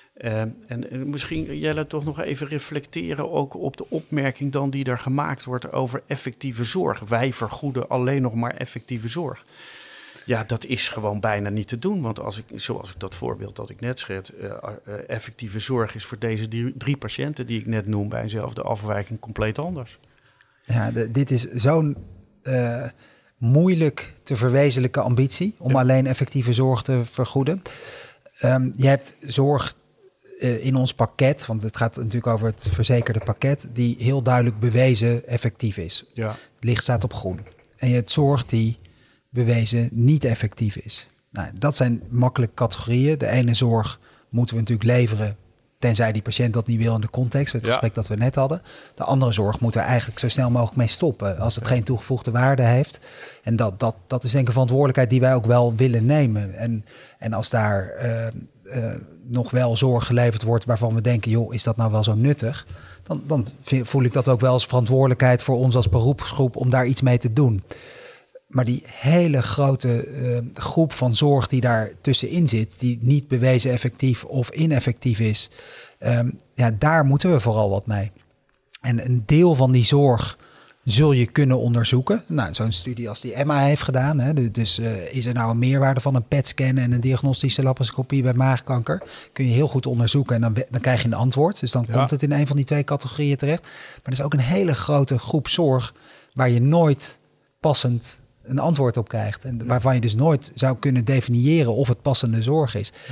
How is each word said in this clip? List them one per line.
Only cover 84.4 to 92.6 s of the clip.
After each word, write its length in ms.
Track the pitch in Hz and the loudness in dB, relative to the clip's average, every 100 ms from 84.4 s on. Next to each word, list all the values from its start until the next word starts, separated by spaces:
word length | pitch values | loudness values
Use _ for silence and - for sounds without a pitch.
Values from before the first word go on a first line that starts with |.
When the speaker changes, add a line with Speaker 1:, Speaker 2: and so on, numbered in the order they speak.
| 117 | 0
Speaker 2:
dus, 260 | 117 110 - | 0 0 0
eh, 360 | 113 104 82 131 | -2 -4 -6 -6
is 100 | 117 | -4
er 80 | |
nou 180 | 120 113 | -2 0
een 80 | 117 | 2
meerwaarde 420 | 127 135 135 131 | 2 4 2 2
van 140 | 139 131 | 0 0
een 120 | - | 0
pet-scan 500 | 143 - - 131 131 | 0 0 0 0 2
en 140 | 123 | 2
een 100 | 120 | 2
diagnostische 640 | 127 127 139 127 139 - | 2 2 2 2 0 2
laparoscopie 600 | 135 127 123 - 127 139 | 2 0 -2 -4 -2 0
bij 100 | 127 | 2
maagkanker? 720 | 123 131 127 - 127 117 190 - - - | 2 2 0 0 -2 -2 -6 -8 -18 -12
Kun 120 | - 131 | -2 2
je 60 | |
heel 140 | 117 147 | 2 2
goed 180 | 131 127 | 0 -2
onderzoeken 500 | 120 113 143 127 117 | 0 2 2 2 0
en 60 | |
dan 120 | 117 | 0
we-, 140 | 107 - | 0 -2
dan 120 | 123 | -2
krijg 200 | 131 123 | 0 0
je 60 | 117 | 0
een 60 | |
antwoord. 460 | 101 127 131 160 - | 0 0 2 2 0
Dus 120 | 120 | -2
dan 140 | 127 113 | -2 0
Speaker 1:
Ja. 60 | |
Speaker 2:
komt 160 | 120 139 | 0 0
het 120 | 143 | 0
in 80 | 147 | 0
een 160 | 147 139 | 0 2
van 80 | |
die 100 | 143 | 0